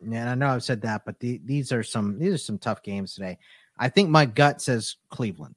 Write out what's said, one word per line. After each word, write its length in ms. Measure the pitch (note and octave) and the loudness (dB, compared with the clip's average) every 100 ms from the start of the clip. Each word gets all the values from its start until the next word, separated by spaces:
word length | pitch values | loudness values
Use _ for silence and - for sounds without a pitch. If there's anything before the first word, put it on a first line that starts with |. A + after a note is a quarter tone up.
and 280 | A2 A2+ A#2+ | -8 -4 -2
I 60 | |
know 140 | B2+ C#3 | 0 0
I've 140 | B2+ | 0
said 160 | - A2+ | -2 -4
that, 220 | A2+ G#2+ | -2 -4
but 140 | - - | -6 -8
the-, 200 | B2 A2 | -6 -6
these 280 | A2+ C#3+ B2+ | -4 -4 -2
are 100 | B2 | -2
some, 360 | A2 A2+ G2+ G2+ | -2 -2 -2 0
these 160 | F#3 | -2
are 40 | E3 | -2
some 200 | - G2+ | -4 -6
tough 240 | A2+ G#2 | -4 -6
games 320 | G#2 G2 F#3 | -6 -8 -8
today. 240 | - F#2 F2+ - - _ - | -8 -10 -10 -18 -20 _ -4
I 100 | D3 | 0
think 200 | G3 F3+ | 4 6
my 160 | D#3 C#3 | 8 6
gut 360 | G#2+ C#3+ - | 6 4 4
says 340 | - A#2 - - - | -2 -2 -2 -10 -12
Cleveland, 440 | - A2+ E2 C#2+ | -6 -4 -6 -12